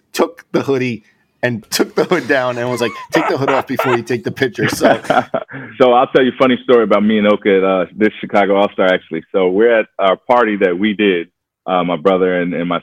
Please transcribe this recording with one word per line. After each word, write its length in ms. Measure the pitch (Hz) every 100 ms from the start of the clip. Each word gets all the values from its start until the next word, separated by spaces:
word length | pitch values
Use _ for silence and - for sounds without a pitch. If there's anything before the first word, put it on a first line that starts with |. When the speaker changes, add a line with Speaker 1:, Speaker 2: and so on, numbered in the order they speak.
| _
Speaker 1:
took 320 | - 160 - -
the 80 | 156
hoodie 420 | 131 135 127 110 _ _ _ -
and 200 | 123 117 -
took 240 | - -
the 120 | - 151
hood 220 | 175 123
down 300 | 135 127 123
and 100 | 123
was 100 | 120
like, 100 | 117 - -
"Take 160 | 165 -
the 80 | 147
hood 120 | 139
off 180 | 135 -
before 280 | 131 135 120
you 60 |
take 220 | 117 120
the 80 | 123
picture." 360 | - 127 113 107
So, 320 | - 139 117 - 123 - -
Speaker 2:
<laughs> 380 | - 135 123 113
So 140 | 127
I'll 140 | 120 131
tell 160 | 147
you 80 | 127
a 60 | -
funny 180 | 131 123
story 200 | - 120
about 200 | 107 104
me 160 | 104 110
and 80 | 104
Oka 300 | 101 107 95
at, 60 |
uh, 220 | 95 95 85 -
this 160 | 107 -
Chicago 360 | - 104 95 98
All-Star, 320 | 101 - 95
actually. 320 | 92 - 82 -
So 180 | 98 92
we're 300 | 95 117 113
at 80 | 101 -
our 160 | 98 92
party 380 | - 123 110 101
that 200 | 95 87
we 140 | 107
did, 360 | 98 104 87 - _ _ _ -
uh, 160 | 90
my 140 | 87 85
brother 440 | 98 92 92 90
and, 120 | 87 80
and 120 | 87
my 140 | 85